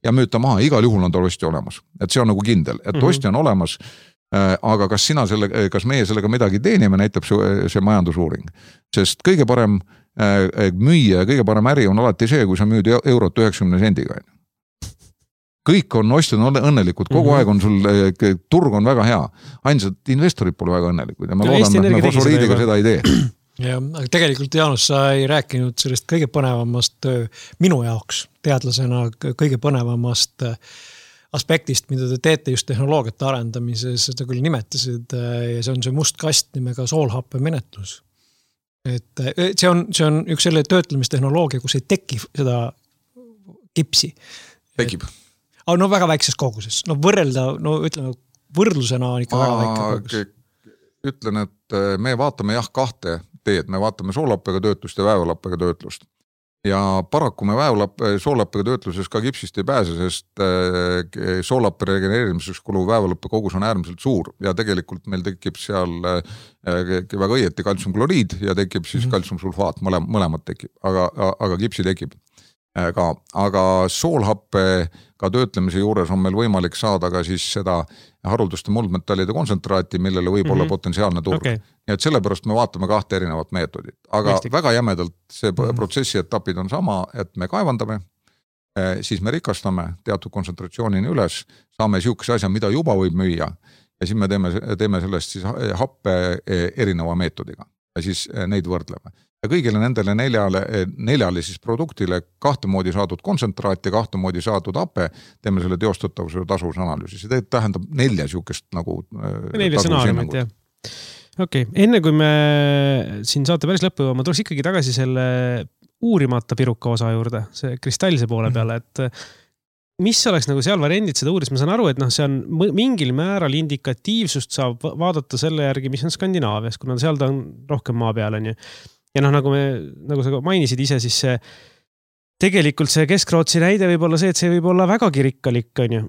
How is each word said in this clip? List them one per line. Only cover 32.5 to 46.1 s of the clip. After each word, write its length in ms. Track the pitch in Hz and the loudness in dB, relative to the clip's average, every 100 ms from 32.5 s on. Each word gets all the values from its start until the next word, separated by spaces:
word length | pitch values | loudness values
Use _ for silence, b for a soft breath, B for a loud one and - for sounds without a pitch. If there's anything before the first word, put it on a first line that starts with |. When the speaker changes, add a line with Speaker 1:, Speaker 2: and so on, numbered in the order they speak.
Speaker 3:
just 160 | 127 - | -4 -2
tehnoloogiate 580 | 113 139 151 113 - | -2 0 0 -2 -4
arendamises, 800 | 135 131 117 117 120 113 127 123 | -4 -2 -4 -6 -6 -6 -4 -4
sa 180 | - 123 | -4 -4
küll 200 | 123 123 | -6 -2
nimetasid, 640 | 156 135 104 135 127 120 120 | 0 -2 -4 -6 -4 -6 -6
eh, 420 | 123 120 120 120 | -6 -4 -4 -4
ja 80 | 117 | -4
see 100 | 113 | -4
on 80 | 127 | -2
see 100 | 123 | -2
must 260 | 135 147 - | -2 -2 -2
kast 340 | 160 - - | -2 -2 -2
nimega 320 | 135 123 123 | -6 -6 -6
soolhappemenetlus. 1160 | 123 156 135 123 - 131 147 156 - - 95 - _ _ _ _ _ _ _ _ | -2 0 0 -2 -6 -4 -2 -4 -8 -16 -16 -16 _ _ _ _ _ _ _ _
Et, 340 | 127 123 _ - | -6 -6 _ -6
eh, 280 | 131 156 180 185 | -4 0 0 4
see 100 | 180 | 4
on, 200 | 175 - | 4 0
see 140 | - | 0
on 200 | 156 151 | 2 2
üks 200 | 170 156 | 0 0
selle 160 | 175 160 | 2 2
töötlemistehnoloogia, 1000 | 143 185 - 139 123 143 135 160 156 131 | 4 2 2 -2 0 0 0 0 0 -2
kus 140 | 127 | -2
ei 80 | 135 | -4
teki 380 | - 196 - 113 - - | 0 -2 -2 -10 -8 -2
seda 340 | 131 120 120 _ _ _ _ 247 240 214 190 - 214 | 0 0 -4 _ _ _ _ -20 -20 _ -20 -20 _
kipsi. 400 | 165 160 - 160 _ B B B B _ - | -2 0 0 0 _ B B B B _ -4
Speaker 1:
Tekib. 240 | 120 95 - - _ _ _ b - | -4 -4 -12 -16 _ _ _ b 0
Speaker 3:
Aga 120 | 175 | 2
no 80 | 196 | 4
väga 160 | 196 | 2
väikses 280 | 175 | 2